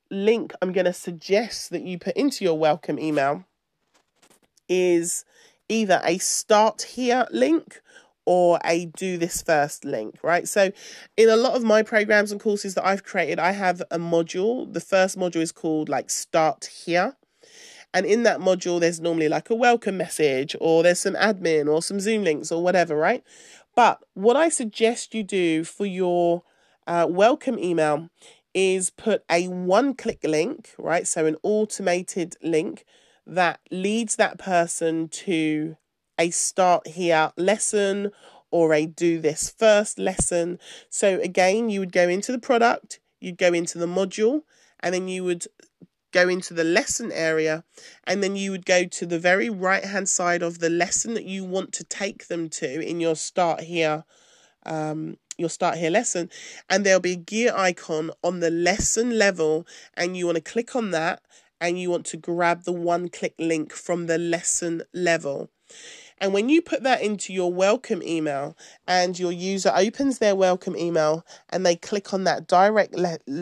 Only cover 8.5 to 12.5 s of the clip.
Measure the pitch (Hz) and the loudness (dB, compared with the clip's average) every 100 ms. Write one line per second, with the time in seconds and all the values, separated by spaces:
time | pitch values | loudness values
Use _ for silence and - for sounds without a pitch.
8.5 | 170 - 165 170 - 190 175 170 - - | 4 2 -2 -2 -6 -6 -4 -4 -4 0
9.5 | 151 147 - 139 127 107 - 151 170 - | 0 0 -4 -8 -6 -6 -6 -2 -2 0
10.5 | 208 196 - - - - - 226 226 262 | 0 0 0 -16 -20 -6 4 6 6 4
11.5 | 254 226 214 220 220 208 208 208 202 220 | 2 4 4 4 0 4 4 2 -2 -2